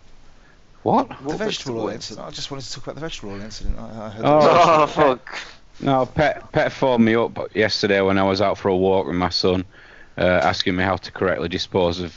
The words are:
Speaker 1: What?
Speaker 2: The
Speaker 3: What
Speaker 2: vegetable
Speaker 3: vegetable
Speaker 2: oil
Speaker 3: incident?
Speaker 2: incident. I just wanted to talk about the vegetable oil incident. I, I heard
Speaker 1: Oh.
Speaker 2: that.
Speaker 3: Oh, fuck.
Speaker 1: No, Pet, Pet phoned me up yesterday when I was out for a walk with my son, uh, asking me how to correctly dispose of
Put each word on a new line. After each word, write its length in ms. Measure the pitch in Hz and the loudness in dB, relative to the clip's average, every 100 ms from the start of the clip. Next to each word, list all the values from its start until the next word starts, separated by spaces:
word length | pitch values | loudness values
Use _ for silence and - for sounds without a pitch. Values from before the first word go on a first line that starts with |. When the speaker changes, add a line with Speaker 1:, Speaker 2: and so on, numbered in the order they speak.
| - - - - - - - - | -20 -20 -20 -20 -20 -20 -20 -6
Speaker 1:
What? 260 | - 220 - | 0 0 0
Speaker 2:
The 60 | |
Speaker 3:
What 220 | - 135 165 | -6 -10 -6
Speaker 2:
vegetable 80 | 214 | -6
Speaker 3:
vegetable 340 | 180 139 117 | -6 -8 -6
Speaker 2:
oil 80 | 107 | -6
Speaker 3:
incident? 60 | - - 110 | -8 -12 -14
Speaker 2:
incident. 80 | - | -14
I 20 | |
just 200 | 147 131 | -12 -12
wanted 140 | 139 127 | -12 -12
to 60 | |
talk 120 | - | -12
about 100 | 139 | -12
the 60 | 131 | -12
vegetable 300 | 160 - 110 | -12 -12 -12
oil 60 | 101 | -12
incident. 380 | 107 - - 107 | -12 -6 -4 -4
I, 280 | 113 113 107 | -8 -12 -12
I 20 | |
heard 140 | 107 | -2
Speaker 1:
Oh. 160 | 127 151 | 2 6
Speaker 2:
that. 400 | 147 165 170 156 | 6 6 6 6
Speaker 3:
Oh, 60 | 147 | 4
fuck. 520 | - 147 127 - - - - - - | 2 2 2 -6 -14 -14 -18 -20 -6
Speaker 1:
No, 260 | - 135 123 | 0 2 0
Pet, 460 | - 147 - - | 2 0 0 -4
Pet 200 | 151 131 | 0 0
phoned 320 | - 135 123 | 0 2 4
me 120 | 113 117 | 4 2
up 380 | 104 - 67 | 0 -4 -6
yesterday 460 | 92 107 - 107 98 | 0 0 0 2 2
when 180 | 95 98 | 2 2
I 40 | |
was 180 | 98 98 | 2 2
out 160 | 101 87 | 0 0
for 120 | 101 | 0
a 80 | 92 | 2
walk 300 | 95 95 71 | 2 2 0
with 100 | 87 | -2
my 120 | 90 | -2
son, 360 | - 95 92 92 - - - - - | 0 2 0 -2 -12 -20 -20 -14 -2
uh, 60 | |
asking 540 | 87 90 76 92 - 90 | 2 4 2 0 -2 0
me 80 | |
how 120 | 92 92 | 0 -2
to 160 | - | -6
correctly 360 | - 95 76 85 | -4 -2 -2 -4
dispose 520 | 92 - 101 87 87 | -6 -2 0 0 -2
of 120 | 87 | -8